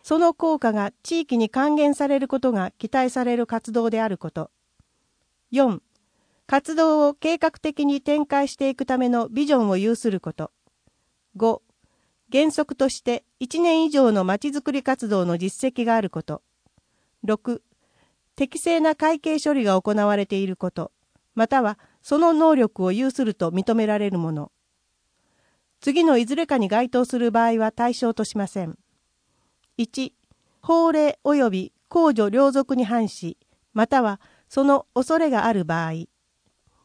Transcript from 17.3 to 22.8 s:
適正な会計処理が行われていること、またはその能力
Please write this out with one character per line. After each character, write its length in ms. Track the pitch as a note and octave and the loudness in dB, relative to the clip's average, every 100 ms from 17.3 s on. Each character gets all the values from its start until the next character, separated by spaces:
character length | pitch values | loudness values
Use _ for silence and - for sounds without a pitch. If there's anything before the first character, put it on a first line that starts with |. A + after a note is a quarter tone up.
| G#3+ - A#3 _ _ _ _ _ _ _ - | -4 -4 -8 _ _ _ _ _ _ _ -6
適 240 | C4+ D#4+ | -4 -4
正 200 | E4+ E4 | -2 2
な 160 | D#4 D4+ | 2 2
会 240 | D#4 D#4+ | 0 0
計 200 | D#4+ D#4 | -2 -2
処 140 | D4 | 0
理 100 | C#4 | 0
が 180 | G#3 F#3+ | 2 0
行 100 | G#3 | 0
わ 240 | G#3 G#3 G3+ | 0 2 0
れ 100 | G3 | -2
て 120 | G3 | -4
い 100 | G3 | -4
る 80 | F3+ | -4
こ 160 | F3+ | -8
と、 200 | - - _ _ _ _ A3+ | -6 -10 _ _ _ _ -2
ま 120 | A3+ | 0
た 140 | C4+ | 2
は 160 | G#3+ G#3 _ _ | 0 -4 _ _
そ 160 | - D4 | -2 2
の 160 | E4+ | 4
能 220 | D#4 D#4+ C#4+ | 4 4 4
力 280 | A3 - | 2 0